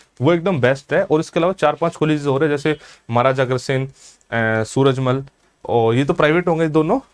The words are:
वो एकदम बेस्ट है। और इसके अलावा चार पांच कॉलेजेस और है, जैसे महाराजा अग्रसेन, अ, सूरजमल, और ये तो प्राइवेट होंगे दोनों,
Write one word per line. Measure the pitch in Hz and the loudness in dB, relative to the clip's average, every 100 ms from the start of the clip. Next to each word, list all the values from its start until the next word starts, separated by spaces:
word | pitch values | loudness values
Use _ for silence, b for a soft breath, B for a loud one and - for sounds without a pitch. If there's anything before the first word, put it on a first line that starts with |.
| B - | B -2
वो | 135 | 0
एकदम | 175 185 156 | 2 0 0
बेस्ट | 123 139 - | 0 0 -2
है। | 151 - | -2 0
और | 156 | 0
इसके | 160 175 | 0 -2
अलावा | 175 | -2
चार | 185 151 147 | 0 0 0
पांच | 170 - | -4 -2
कॉलेजेस | 156 151 143 | -2 0 -2
और | 135 | 0
है, | 156 | 0
जैसे | 143 156 151 B B - | 0 -2 -4 B B -4
महाराजा | 120 131 135 | 0 2 0
अग्रसेन, | 127 127 - 131 135 | 0 -2 -2 -4 -4
अ, | - - - _ 117 110 110 | -12 -20 -20 _ -2 0 0
सूरजमल, | 110 131 135 127 127 131 135 _ _ _ - | -2 2 2 2 0 -2 -6 _ _ _ -2
और | 117 113 120 | 0 2 2
ये | 139 | 0
तो | |
प्राइवेट | 175 151 165 175 | 2 2 2 0
होंगे | 165 165 | 0 0
दोनों, | 156 156 262 - | 0 2 -2 -4